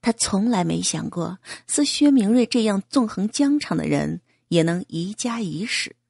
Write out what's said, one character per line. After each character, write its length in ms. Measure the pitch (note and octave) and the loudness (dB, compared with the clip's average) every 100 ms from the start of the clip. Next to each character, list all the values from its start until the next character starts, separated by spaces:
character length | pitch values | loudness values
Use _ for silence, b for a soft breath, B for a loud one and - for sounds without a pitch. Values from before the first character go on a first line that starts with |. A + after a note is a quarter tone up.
他 100 | - | -2
从 380 | A3+ - G3 A3+ | -2 0 0 2
来 160 | A3 E3+ | 2 0
没 160 | E3 | -2
想 280 | F#3 D#3+ - | -2 -4 -6
过， 300 | - E3+ F#3 B B B | -6 -6 -8 B B B
似 180 | - D4 | -2 0
薛 260 | - D4 | 4 4
明 220 | C4+ G3+ | 6 4
瑞 120 | A#3+ A#3 | 4 2
这 180 | B3 | 2
样 200 | A3 G3 - | 2 0 0
纵 180 | C#4+ A3 | 0 0
横 180 | - G3+ | -2 -4
疆 280 | - C#4+ D4 | 0 2 2
场 200 | - E3 | 0 -4
的 100 | D3+ | 0
人 320 | D3 D3 E3 _ _ _ | 0 -2 -6 _ _ _
也 120 | E3+ | 2
能 220 | C#3 F3 - | 2 0 -6
移 240 | E3 F3+ | -8 -8
家 260 | G#3+ A#3+ A#3 | -6 -6 -4
移 260 | G3+ D3 A3+ | -6 -6 -6
室。 300 | - - - | -6 -6 -12